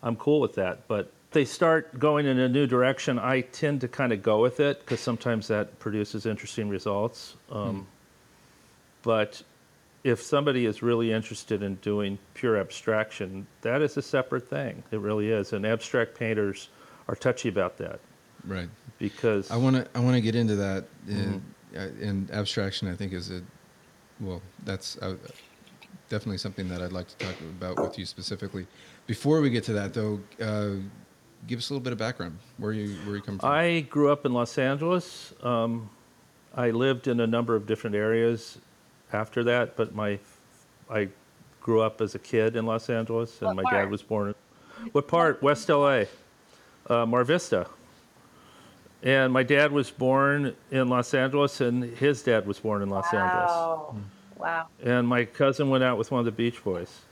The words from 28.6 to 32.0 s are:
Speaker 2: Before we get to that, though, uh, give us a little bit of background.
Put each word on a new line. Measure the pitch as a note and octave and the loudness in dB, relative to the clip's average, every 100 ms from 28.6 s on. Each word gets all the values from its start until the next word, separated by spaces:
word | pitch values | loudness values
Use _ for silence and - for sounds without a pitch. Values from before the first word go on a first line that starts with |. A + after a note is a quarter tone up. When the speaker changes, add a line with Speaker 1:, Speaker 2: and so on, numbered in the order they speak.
| F#2 - - - - | -12 -16 -20 -20 -8
Speaker 2:
Before | A2 C#3 D#3 | -4 2 4
we | C#3+ | 4
get | A#2+ A2 | 0 -2
to | |
that, | G#2+ G2 | -2 -2
though, | A2+ G#2+ G#2 F#2+ - | -4 -4 -4 -8 -8
uh, | A2 G#2+ G#2 G2 G2 - - _ _ _ A2 | -4 -2 -2 -4 -8 -14 -20 _ _ _ -8
give | A#2+ | -8
us | A#2+ | -6
a | |
little | C#3+ | -6
bit | B2+ | -6
of | |
background. | A#2 | -4